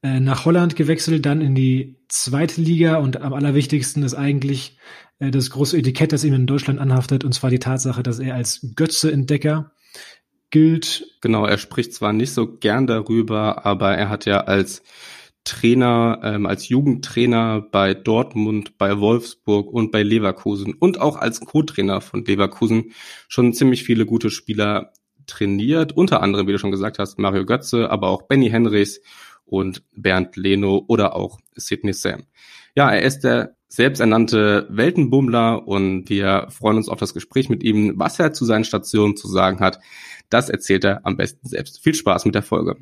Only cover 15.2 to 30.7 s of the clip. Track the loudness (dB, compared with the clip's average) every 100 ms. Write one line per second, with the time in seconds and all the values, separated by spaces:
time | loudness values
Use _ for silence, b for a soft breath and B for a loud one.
15.2 | B _ -14 0 2 4 4 2 2 0
16.2 | -4 -2 -2 -2 0 0 2 -2 -4 0
17.2 | 2 2 0 -2 -2 0 0 0 0 0
18.2 | 0 -2 -2 -4 -6 _ -2 2 2 2
19.2 | -2 -10 0 0 0 -4 0 0 2 2
20.2 | 0 -2 -6 -6 -8 0 0 2 -2 -2
21.2 | -4 -6 -2 -2 -2 -2 -2 -2 -4 -8
22.2 | -2 0 0 0 0 0 -2 B B B
23.2 | B 2 2 4 2 2 0 0 2 0
24.2 | -2 -6 -8 -2 -2 -2 -6 _ _ _
25.2 | -20 -4 -2 0 0 0 0 0 2 2
26.2 | 2 0 0 0 -2 -2 -4 -4 -8 -2
27.2 | 0 0 0 -2 0 -2 0 0 -2 -2
28.2 | 0 2 2 2 2 2 0 -4 B B
29.2 | B B _ -4 -2 -6 _ -4 0 0
30.2 | -2 -4 0 2 2